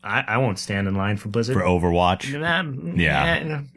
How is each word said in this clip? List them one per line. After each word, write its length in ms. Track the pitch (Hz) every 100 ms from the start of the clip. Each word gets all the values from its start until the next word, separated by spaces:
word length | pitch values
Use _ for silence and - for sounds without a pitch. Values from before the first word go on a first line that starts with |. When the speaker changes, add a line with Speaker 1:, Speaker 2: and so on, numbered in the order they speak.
Speaker 1:
I, 200 | 101 117 104
I 80 | 113
won't 220 | 127 92
stand 300 | - 98 98
in 60 |
line 220 | 98 101 101
for 140 | 107
Blizzard. 240 | 113 117
Speaker 2:
For 80 | 95
Overwatch? 760 | 90 90 87 85 90 95 139 143
Speaker 1:
Nah, 540 | 165 170 160 131 170 180
Speaker 2:
Yeah. 400 | 160 143 139 165
Speaker 1:
nah, 140 | 160 147
nah, 60 | 143